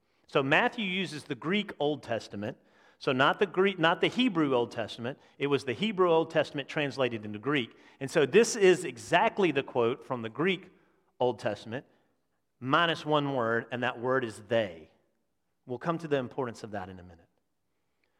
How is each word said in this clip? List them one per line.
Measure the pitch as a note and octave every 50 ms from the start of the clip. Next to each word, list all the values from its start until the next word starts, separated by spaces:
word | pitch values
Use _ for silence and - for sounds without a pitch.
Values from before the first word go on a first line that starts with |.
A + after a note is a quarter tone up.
| _ _ _ _ _ _
So | - D#3
Matthew | C3+ C3+ D3+ F3 A3+ A#3+ - - G#3+
uses | F#3+ F3+ F#3+ F#3 D3 D3+ D3 -
the | - C#3+
Greek | A2+ - D3+ G3 G#3 G3+ G#3 - -
Old | D3 D3 D3+ B2+
Testament, | - - A#2 G#2+ - - - G2+ G2+ A#2 - - _ _ _ _ _ _ _ _
so | - D3+
not | C3+ B2+ C#3 D#3 F#3 -
the | G#3+
Greek, | F#3 D3+ F3+ F#3+ G3+ F#3+ F3+
not | D#3 E3 E3+ E3
the | - E3
Hebrew | - A#3 B3+ B3+ F#3 E3+ D#3 C#3 C3
Old | A#2+ A#2+ A2
Testament. | - - - G2+ - - A2+ A#2+ D3+ - _ _ _ -
It | C#3 C#3+
was | C#3+ C3 -
the | C3 A#2
Hebrew | A#2 F3 A3 G#3 F3+ F#3 F3
Old | E3 D#3+ E3 D#3+
Testament | - D#3+ C#3+ - - D3 C3+ -
translated | - D#3+ D3 C#3 A#2+ C3 C3 A#2+ A#2 A2 G#2
into | G#2 G#2 G#2
Greek. | G#2+ C3 D3+ C#3+ A#2 A2+ - - - - - _
And | C3+ C3+
so | - E3 C#3+
this | C3 C3 G#3 A#3 A3+ -
is | A3+ G3 F#3 F3+ F3+ F3+
exactly | C#3+ B2+ A2+ G#2+ - D#3 F3 G#3 A3+ A3 - G3 E3+
the | C#3 C#3 C3+
quote | - - B2+ A#2 A#2 B2+ - -
from | - C3+ A#2+
the | A2+ A2+
Greek | G#2+ A#2 D#3 F#3+ F#3 F3 - - - _ _ _ _ _ _ _ _ -
Old | B2+ B2 B2 -
Testament, | - A#2 G#2 - - A2 A2 C3+ - _ _ _ _ _ _ _ _ _ _ _ _ _ _ _
minus | A#2+ B2+ C#3+ D#3+ E3+ E3 D#3+ - -
one | D3+ D3+ D3+ C#3+ C#3 C#3
word, | B2+ A2+ A2+ A2+ A#2 A#2+ -
and | C3 A#2+ B2
that | B2 B2 A#2+
word | A2+ B2+ B2+ C3 A#2+
is | A2+ G2+ G#2 G#2+ -
"they." | A#2+ A2+ G#2+ F#2 E2 D#2+ D#2 - _ _ _ _ _ _ _ _ _ _ _ _ _ _ _
We'll | C3 B2 A#2+
come | - E3+ E3 E3
to | E3 D#3
the | C#3+ C#3
importance | B2 A#2 - - C3 A#2+ G#2+ - -
of | G#2+
that | G#2 G2+ F#2 F#2
in | F#2 F#2
a | F2
minute. | F2+ F2 E2 _ _ _ _ _ _ _ _ _ _ _ _ _ _ _ _ _ _ _ _